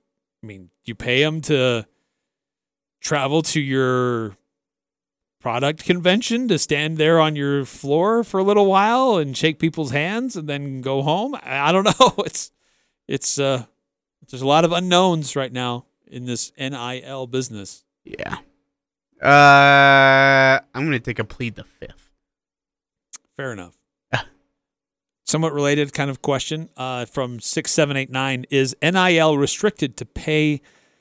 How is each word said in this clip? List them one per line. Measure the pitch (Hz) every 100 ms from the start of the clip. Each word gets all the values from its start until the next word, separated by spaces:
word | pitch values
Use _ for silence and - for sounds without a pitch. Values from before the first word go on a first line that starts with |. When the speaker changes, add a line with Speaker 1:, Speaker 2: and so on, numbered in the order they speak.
| _ _ _ _
Speaker 1:
I | 110
mean, | 98 90 _ -
you |
pay | 110 123 127
'em | 151 160
to | 147 143 127 120 107 _ _ _ _ _ _ _ _ _ _ _
travel | - 147 139 156
to | 160 156
your | 139 135 127 127 123 120 107 98 _ _ _ _ _ _ _ _ _ _
product | 123 117 139 156
convention | - 180 175 202 - 233 254
to | 165
stand | - 147 151 160
there | 151 165
on | 156 151
your | 139 143 131
floor | - 139 151 190 233
for | 233 190
a |
little | 196 208 196
while | 190 208 240 262 196
and | 143 131
shake | 160 151
people's | 165 165 143
hands | 139 165 220 254 190
and | 151
then | 143 143 131
go | 127 139
home? | 143 170 262 277
I, | - 135 143
I |
don't | 185
<laughs> | 202 -
know. | 247 -
It's, | 175 - - _ _ _ _ _ -
it's, | 139 - -
uh, | 139 131 113 _ _ _ _ _ _
there's | 127
a | 135
lot | 151 165
of |
unknowns | 170 180 175 185 165 139 143
right | 131
now | 127 123 120 - _ _
in | 127 123
this | 120 - -
N | 135
I | 139 120 127
L | - 135 127
business. | 131 127 107 95 - _ _
Speaker 2:
Yeah. | - - - - - _ _ _ _ _ _ _
Uh, | 135 143 143 143 143 143 139 139 135 135 139 135 135 135 -
I'm | 127 156
gonna | 131
take | 127 117
a | 107
plead | - 120 101
the |
fifth. | 98 _ - - _ _ _ _ _ _ _ _ _ _ _ - _ -
Speaker 1:
Fair | 135
enough. | 107 87 _ _ _ _
<laughs> | - - _ _ _ _ _ _ _ _ _ -
Somewhat | 151 160
related | 143 143 147 143
kind | - 143
of | 135
question, | 143 135 - 156 165 -
uh, | 131 123 120
from | - 127 120
six | - - -
seven | - 147 139
eight | 131
nine. | 131 135 127 123
Is | 139 135 -
N | 156 185
I | 180 165
L | 160 147
restricted | 143 - 208 - 139 -
to | 123
pay | - - 156 151 147 - _ _ _